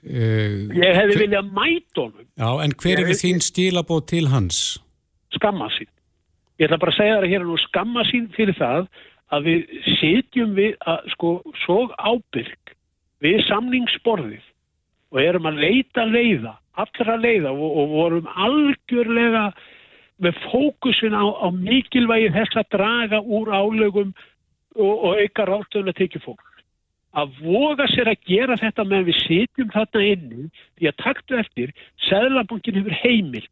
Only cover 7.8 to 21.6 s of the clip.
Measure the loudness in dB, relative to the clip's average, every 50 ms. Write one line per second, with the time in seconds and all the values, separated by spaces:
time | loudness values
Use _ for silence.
7.8 | -2 -2 -2 -2 -2 0 0 -2 -4 -4 -2 0 0 0 2 0 0 0 0 -2
8.8 | -2 -4 _ -20 -20 -20 _ _ _ _ -4 -2 0 2 0 0 0 -4 -12 -8
9.8 | -2 0 0 2 2 4 2 2 2 _ 0 0 0 2 2 2 2 2 0 -2
10.8 | -4 -4 -4 -4 -4 -10 -8 -4 -2 -2 -2 -2 -6 -12 -10 -10 -2 0 2 2
11.8 | 2 0 -4 -6 -2 -2 -2 -2 -4 _ -8 -8 -8 -8 -14 _ _ -20 -20 _
12.8 | _ _ _ _ _ _ _ _ 0 2 2 4 2 2 0 0 0 0 -2 -2
13.8 | 0 -2 -4 -2 _ 0 0 0 -2 -6 -10 -14 -18 _ _ _ _ _ _ _
14.8 | _ _ _ _ _ _ -2 0 2 2 2 2 0 -2 -2 0 0 2 2 2
15.8 | 0 _ _ -2 -2 2 2 2 4 4 2 0 -2 -6 -12 -16 _ _ _ -8
16.8 | -8 -8 _ -6 -2 -2 -2 0 2 2 2 2 2 0 -2 -2 -4 -2 0 0
17.8 | 0 2 2 2 2 2 2 0 -2 -4 -6 -2 0 2 2 4 2 2 0 -2
18.8 | _ -2 0 0 0 2 2 2 2 2 2 2 0 -2 -4 -8 -20 -20 -20 -20
19.8 | -20 -20 _ _ _ _ _ _ -2 -2 -2 -2 -8 -2 0 2 2 2 0 _
20.8 | -2 -2 0 0 0 0 0 2 0 0 0 0 -2 -2 -2 -2